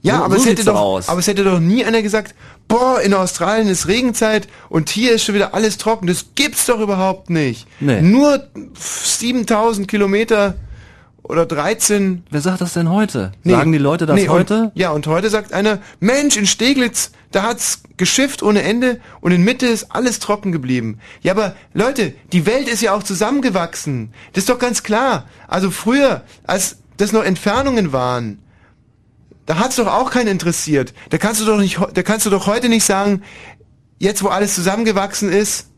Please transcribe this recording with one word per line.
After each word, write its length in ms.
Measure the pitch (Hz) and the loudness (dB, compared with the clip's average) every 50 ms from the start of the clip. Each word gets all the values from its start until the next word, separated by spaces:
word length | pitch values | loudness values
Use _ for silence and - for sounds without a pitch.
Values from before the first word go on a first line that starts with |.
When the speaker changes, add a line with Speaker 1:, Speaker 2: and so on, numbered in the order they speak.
Speaker 1:
Ja, 180 | _ - 214 - | _ 2 0 2
Speaker 2:
So, 60 | 165 | 2
Speaker 1:
aber 100 | - 190 | 2 2
Speaker 2:
so 40 | 196 | 4
Speaker 1:
es 60 | 262 | 4
hätte 100 | 233 208 - 220 | 4 2 2 2
Speaker 2:
sieht's 20 | |
Speaker 1:
doch, 140 | 202 208 202 | 2 2 2
Speaker 2:
aus. 280 | 104 98 - 95 90 - | 2 0 0 -2 -2 -2
Speaker 1:
aber 80 | 156 180 | -2 -2
es 60 | 175 | 0
hätte 180 | - 202 196 202 | -2 0 2 2
doch 160 | 196 185 175 | 2 2 2
nie 240 | 160 170 196 247 240 | 2 2 2 2 0
einer 160 | 196 220 226 | 2 0 0
gesagt, 340 | 214 208 196 220 202 - - _ - - - - _ | 0 0 -2 -2 -4 -4 -16 _ -20 -20 -20 -20 _
„Boah, 320 | _ 214 233 247 254 262 240 - | _ 0 2 2 2 2 2 2
in 100 | 196 196 | 2 2
Australien 560 | 196 185 180 - - 170 175 208 226 220 208 | 2 2 -2 -2 -2 -2 0 0 0 2 0
ist 200 | 185 170 - 151 | 0 -2 0 0
Regenzeit 600 | 196 233 254 254 220 - 226 220 214 214 208 - - - - - | 0 0 0 0 0 0 0 2 2 0 -2 -4 -18 -20 -18 -4
und 180 | - 165 156 - | -2 -2 -2 -2
hier 240 | - 202 226 254 226 | -2 0 2 2 4
ist 120 | 220 220 | 2 2
schon 100 | - 202 | 0 0
wieder 180 | 202 202 - - | 0 0 0 0
alles 220 | 185 220 220 208 | 0 0 0 -2
trocken.“ 300 | - - 214 226 220 185 | -2 -2 -2 -2 0 0
Das 200 | 175 180 - - - _ | -2 -2 -2 -4 -10 _
gibt's 300 | - 277 294 - - - | -2 -2 -2 0 -2 0
doch 160 | - 247 214 | 0 0 0
überhaupt 480 | 220 202 202 185 185 190 190 190 - - | 0 -2 0 0 0 -2 -2 -4 -6 -4
nicht. 380 | 170 165 151 131 117 - - - - - | -2 0 0 0 -2 -6 -12 -20 -12 -4
Speaker 2:
Nee. 200 | 143 143 127 101 | 0 0 2 4
Speaker 1:
Nur 440 | 151 175 208 254 285 294 285 269 277 - _ - - - - - | 6 6 6 6 6 4 4 2 -2 -8 _ -18 -18 -18 -18 -14
siebentausend 1080 | - - - - - - - - 220 233 247 254 226 - 226 208 214 226 226 202 202 190 | -12 -10 -10 -6 -4 -4 -4 -2 -2 -2 -2 -2 0 0 0 2 2 0 0 0 -4 -2
Kilometer 680 | - 208 202 196 196 208 226 220 226 208 202 202 175 - - - - - - - - - - _ _ _ _ | 0 0 0 2 2 0 2 2 2 2 2 0 -2 -6 -12 -14 -16 -18 -20 -20 -20 -20 -20 _ _ _ _
oder 220 | - - 160 170 | -4 0 0 0
dreizehn. 800 | 165 170 143 147 175 220 220 - - 208 208 196 190 185 175 175 _ | 0 0 -2 -2 -2 -2 -2 0 0 0 2 0 0 -2 -4 -8 _
Speaker 2:
Wer 100 | 143 147 | -4 -2
sagt 220 | 143 185 185 180 185 | -2 -2 -2 -2 -4
das 100 | 175 - | -4 -2
denn 160 | 175 170 165 | -2 0 2
heute? 440 | 175 202 214 214 - 131 98 92 101 - - | 2 2 0 0 0 -4 -4 -4 -8 -6 2
Speaker 1:
Nee. 100 | 175 180 | 2 4
Speaker 2:
Sagen 200 | 120 139 160 160 | 4 4 4 2
die 60 | 151 | 2
Leute 280 | 139 139 156 170 165 | 2 2 0 0 0
das 100 | 156 147 | 2 4
Speaker 1:
Nee, 120 | 135 202 131 | 4 4 4
und 60 | 160 | 4
Speaker 2:
heute? 380 | 175 180 - 208 220 226 220 - | 2 2 2 2 0 0 -2 0
Speaker 1:
ja, 160 | - 185 175 | -2 -2 0
und 160 | 151 151 143 | 0 -2 -2
heute 220 | 156 156 170 185 220 | 0 -2 0 0 0
sagt 240 | 202 214 214 214 - | 0 0 -4 -2 -4
einer, 280 | 185 202 214 214 190 - - - _ | 0 0 0 0 -2 -6 -14 -12 _
„Mensch, 380 | - 202 254 277 294 294 - 214 | 0 2 2 2 2 2 0 2
in 80 | 208 | 0
Steglitz, 640 | 185 - - 214 247 285 269 247 233 - - - - - - _ _ - | 0 0 0 2 2 2 2 2 0 -2 -4 -8 -8 -10 -20 _ _ -4
da 100 | 196 190 | -2 -2
hat's 400 | 226 220 196 - - - - _ - _ _ | -2 -4 -4 -4 -6 -6 -6 _ -20 _ _
geschifft 440 | 180 180 - - 269 277 277 - - | -2 0 2 2 0 0 -2 -2 0
ohne 200 | 208 214 208 147 | 2 2 2 2
Ende 380 | 160 214 240 247 254 240 240 - - - - | 0 0 0 0 0 -2 -4 -10 -20 -20 -6
und 120 | - 170 180 | 0 2 2
in 100 | 180 175 | 4 4
Mitte 220 | 202 254 254 262 | 2 2 0 0
ist 260 | 247 226 214 - - - | 0 0 -2 -4 -8 -6
alles 260 | - 247 247 226 - | -2 -2 -2 -2 -4
trocken 320 | - - 208 208 202 202 170 | -4 -4 -4 -4 -2 -4 -4
geblieben.“ 480 | 160 127 127 127 123 117 113 107 110 - - - - | -4 -4 -2 -2 -2 -2 -4 -8 -10 -16 -20 -20 -6
Ja, 120 | _ 165 190 | _ -2 0
aber 220 | 202 214 190 - - - _ _ | 0 -2 -2 -4 -10 -20 _ _
Leute, 400 | - 208 247 277 277 214 156 127 - - - - | -2 -2 0 0 -2 -4 -4 -4 -12 -16 -2 0
die 140 | 180 156 | 0 2
Welt 200 | 190 220 262 285 240 | 2 0 0 0 -2
ist 120 | 233 208 | -4 -2
ja 140 | 226 214 196 | 0 0 0
auch 80 | 208 196 | 0 -4
zusammengewachsen. 1120 | - 196 165 208 214 262 285 247 262 190 190 170 170 - - - 156 139 123 110 110 - - - - _ | -6 -4 -2 -2 0 0 0 0 0 0 -2 -4 -4 -8 -10 -8 -6 -6 -6 -6 -10 -14 -20 -20 -8 _
Das 120 | 185 190 | -4 0
ist 40 | - | 0
doch 100 | 254 247 | 0 0
ganz 240 | 247 247 226 - - | 0 -2 -2 -4 -4
klar. 440 | - 214 214 262 269 233 160 - - - - - - | -2 0 0 2 0 0 -2 -4 -10 -20 -20 -12 -6
Also 220 | - 180 190 196 | -4 -2 -2 -2
früher, 520 | 170 - - 208 247 277 285 269 202 131 - - - - _ | -4 -4 -2 0 2 4 4 2 2 0 -8 -16 -20 -18 _
als 320 | - - 202 196 - - _ _ _ - | -4 -4 -4 -4 -4 -8 _ _ _ -4
das 160 | - 202 208 190 | -4 -2 0 2
noch 120 | 220 208 | 0 2
Entfernungen 680 | 185 190 - - 208 202 247 269 277 262 233 202 160 131 | 2 -2 0 0 -2 0 0 0 0 0 0 0 0 0
waren, 460 | 131 127 123 123 123 120 110 101 - - _ _ _ _ _ _ _ _ _ _ _ _ _ _ _ _ _ - _ _ | -2 0 0 -2 -2 -4 -6 -10 -12 -18 _ _ _ _ _ _ _ _ _ _ _ _ _ _ _ _ _ -20 _ _
da 120 | - 160 160 | -6 -2 -2
hat's 180 | 214 262 254 | -2 -2 0
doch 100 | 254 233 | -2 -2
auch 240 | 202 - 208 254 254 | 0 0 0 0 0
keinen 160 | - 247 247 | 0 0 0
interessiert. 680 | 220 196 175 165 170 165 - - 151 151 139 127 117 - - - - | 0 0 0 -2 -2 -4 -4 -2 0 0 0 0 -2 -8 -20 -10 -6
Da 80 | - | -4
kannst 240 | 165 - 208 233 214 | -2 -2 0 -2 0
du 60 | 220 | 0
doch 100 | 214 220 | 0 2
nicht, 240 | 208 202 190 - - 190 - - | 2 2 0 0 -2 -4 -2 -2
da 80 | - 180 | -4 -2
kannst 240 | - 208 220 - | 0 -2 0 0
du 40 | 214 | 0
doch 160 | 196 196 190 | 0 0 0
heute 220 | 202 208 240 247 247 | 0 -2 0 2 2
nicht 160 | 226 226 208 | 2 2 2
sagen, 380 | - 202 190 196 208 202 190 196 - - - - - - _ - _ _ _ _ _ _ _ | 2 0 0 2 0 0 -2 -4 -10 -20 -20 -20 -20 -20 _ -20 _ _ _ _ _ _ _
jetzt 240 | - 190 214 196 190 | -2 -2 -2 0 -2
wo 60 | 202 | -2
alles 260 | - 190 208 202 - | 0 0 -2 -2 -2
zusammengewachsen 800 | 185 175 180 190 214 233 220 214 196 196 202 202 - 208 196 170 | -2 -2 -2 -2 0 0 0 0 0 -2 -2 -4 -4 -2 0 0
ist 360 | 196 214 202 - - - - _ | 0 0 0 -4 -6 -8 -12 _